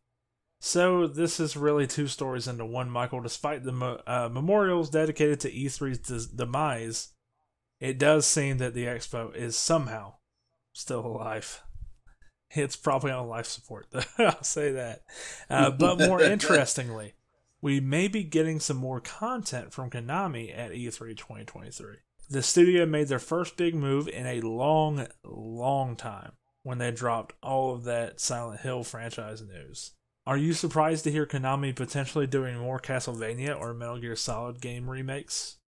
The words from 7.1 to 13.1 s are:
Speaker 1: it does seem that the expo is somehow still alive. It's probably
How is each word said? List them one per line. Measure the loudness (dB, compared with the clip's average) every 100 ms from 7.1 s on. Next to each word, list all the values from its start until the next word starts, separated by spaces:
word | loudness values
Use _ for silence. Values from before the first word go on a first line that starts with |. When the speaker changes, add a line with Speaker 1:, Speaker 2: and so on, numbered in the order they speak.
| _ _ _ _ _ _ -6
Speaker 1:
it | -2 4
does | 6 8 6
seem | 4 2 0
that | -2
the | -2 -4
expo | -4 -6 -6 -6
is | -6 -4 0
somehow | 4 2 2 -6 -10 -18 _ _ _ _ _
still | -12 -6 -6 -4
alive. | -6 -6 -6 -8 -12 -14 -12 -12 -16 -20 -20 -20 _ _
It's | -2 -2 -2
probably | 0 2 0